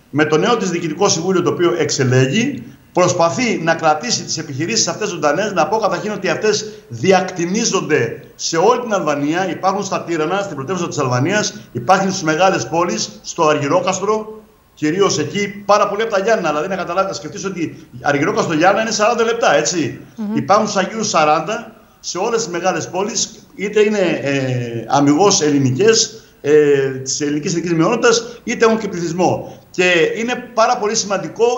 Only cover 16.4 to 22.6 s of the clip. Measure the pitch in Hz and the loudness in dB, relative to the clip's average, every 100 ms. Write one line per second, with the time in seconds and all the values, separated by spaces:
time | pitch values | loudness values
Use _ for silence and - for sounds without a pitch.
16.4 | 165 151 185 180 170 180 190 - 151 - | 0 -2 -2 -4 -4 -2 -2 -4 -10 -8
17.4 | 185 175 143 - - 123 139 143 165 220 | -8 -6 -6 -8 -18 -8 -2 0 0 0
18.4 | 180 156 175 208 220 214 214 233 226 226 | 0 2 4 4 0 0 2 2 0 2
19.4 | 208 147 151 175 131 - - - 208 214 | 2 2 2 -2 -4 -6 -14 -10 -6 -2
20.4 | 139 208 208 196 185 220 202 175 151 160 | 2 2 2 0 -2 -4 -2 2 2 2
21.4 | 165 233 - - - _ - 175 220 226 | 0 -8 -10 -20 -20 _ -10 -4 -2 -2
22.4 | 175 170 | -2 -2